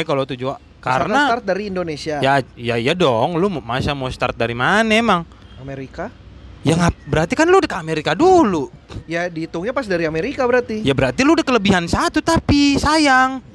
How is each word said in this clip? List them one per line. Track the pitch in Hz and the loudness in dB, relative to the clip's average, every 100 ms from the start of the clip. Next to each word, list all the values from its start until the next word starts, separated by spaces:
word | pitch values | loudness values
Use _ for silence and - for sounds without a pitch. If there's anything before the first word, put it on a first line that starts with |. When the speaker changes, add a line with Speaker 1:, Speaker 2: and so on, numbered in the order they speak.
Speaker 1:
kalau | 160 139 | 0 -2
tujuh, | 131 127 127 | -2 -6 -6
Speaker 2:
Misalkan | 127 - - | -8 -14 -10
Speaker 1:
karena | 127 127 151 262 285 | -4 -2 0 0 0
Speaker 2:
start | 233 | -2
dari | 196 180 208 | -2 -4 -4
Indonesia. | 185 170 147 156 147 | -6 -6 -8 -6 -2
Speaker 1:
Ya, | 135 139 127 | 2 0 -2
ya, | - 117 117 | -8 -4 -2
iya | 120 | -2
dong. | 180 151 113 143 | 2 2 2 0
Lu | 170 202 | 0 -2
mau, | 156 | -4
masa | 113 127 147 | -6 -4 -4
mau | 143 127 | -4 -6
start | - 123 - | -4 -6 -2
dari | 117 | -4
mana | 117 135 202 226 | -2 0 2 2
emang? | 214 233 175 165 - - - | 2 2 0 -2 -14 -20 -18
Speaker 2:
Amerika? | 135 135 131 - 208 - - - - - | -14 -14 -14 -12 -12 -14 -20 -20 -20 -6
Speaker 1:
Ya | 139 165 | 0 2
ngap-, | 170 - | 2 -2
berarti | - 143 170 | -4 -2 0
kan | 254 | 0
lu | 330 370 | 4 4
udah | 311 | 2
ke | 190 | -4
Amerika | 160 160 151 | -4 -4 -2
dulu. | 165 359 370 226 165 127 - - - | 2 6 6 4 0 -4 -10 -18 -16
Speaker 2:
Ya | - 165 180 | -8 -4 -4
dihitungnya | 160 165 170 202 | -6 -8 -6 -4
pas | 262 | -6
dari | 220 175 160 | -2 -2 0
Amerika | 160 214 285 247 | -2 -4 -2 0
berarti. | 254 240 214 | 2 0 -2
Speaker 1:
Ya | 214 | 0
berarti | 131 127 127 | 2 0 2
lu | 277 | 2
udah | 330 | 2
kelebihan | 302 240 196 185 | 2 0 2 2
satu | 170 208 302 302 | 2 0 0 0
tapi | 320 330 - 285 285 277 | 0 0 2 2 4 2
sayang. | 285 311 294 262 262 262 - | 2 2 4 4 2 -2 -12